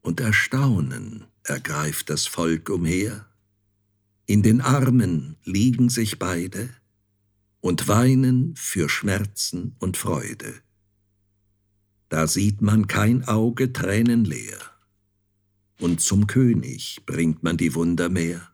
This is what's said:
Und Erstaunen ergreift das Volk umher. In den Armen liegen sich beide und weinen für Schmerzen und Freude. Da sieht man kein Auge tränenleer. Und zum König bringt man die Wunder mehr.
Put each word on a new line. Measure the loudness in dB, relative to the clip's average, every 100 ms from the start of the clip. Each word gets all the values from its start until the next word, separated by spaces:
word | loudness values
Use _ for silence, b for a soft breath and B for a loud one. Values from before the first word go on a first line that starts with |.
Und | -6 -4
Erstaunen | 0 0 0 0 2 2 0 -6 -12 -14 -18 _
ergreift | -8 -8 -6 -6 -4 -6 -6
das | -4 -4
Volk | -2 -2 -2 -2
umher. | -2 0 -2 -2 -8 -16 _ _ _ _ _ _ _ _ _ 0
In | 4
den | 6 4
Armen | 4 2 4 4 4 0 -6 -14
liegen | -4 2 2 4 2
sich | 2 -4 -4
beide | -4 -4 -4 -8 -10 -14 _ _ _ _ _ _ _ _
und | -4 -2 2
weinen | 4 6 4 4 2 0 -4
für | -6 -2 -2
Schmerzen | -2 -2 -2 -4 -6 -8 -6 -10 -6
und | -6 -4
Freude. | -4 -4 -6 -12 -14 -16 _ _ _ _ _ _ _ _ _ _ _ _ _ _ _
Da | -2 0
sieht | 2 0 2
man | 2 2 2
kein | 0 2 2 0
Auge | 0 0 0 -4
tränenleer. | -2 -2 2 4 4 2 -2 -12 -16 -20 _ _ _ _ _ _ _ _ _ _ _
Und | -2 0
zum | 2 2 2
König | 4 4 2 -2 -10 -12 -14 -8
bringt | -2 0 0
man | -2 0
die | 0
Wunder | 0 -2 0 0
mehr. | 0 -2 -6 -14